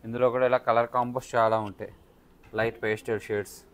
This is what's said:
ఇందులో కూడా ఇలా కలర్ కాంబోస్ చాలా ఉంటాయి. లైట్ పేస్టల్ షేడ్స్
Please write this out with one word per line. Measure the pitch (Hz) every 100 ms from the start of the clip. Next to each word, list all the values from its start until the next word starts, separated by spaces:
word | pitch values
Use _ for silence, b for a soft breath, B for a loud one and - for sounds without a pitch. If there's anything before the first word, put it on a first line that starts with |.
| 113
ఇందులో | 120 127
కూడా | 123 127
ఇలా | 123 -
కలర్ | 117 120 123
కాంబోస్ | 120 123 - 120
చాలా | 110 110 107
ఉంటాయి. | 92 104 - _ _ _ _ - 110
లైట్ | 113 117
పేస్టల్ | 110 107 - 107 -
షేడ్స్ | 104 98 - _